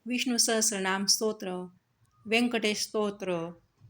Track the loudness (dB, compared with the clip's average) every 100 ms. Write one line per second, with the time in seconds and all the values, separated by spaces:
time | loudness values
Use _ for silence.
0 | -6 -2 0 2 2 4 2 0 0 0
1 | 2 2 2 -2 -6 -6 -8 -14 _ _
2 | _ _ 0 2 2 2 0 0 -2 -2
3 | -2 -2 -4 -4 -4 -10 _ _ -20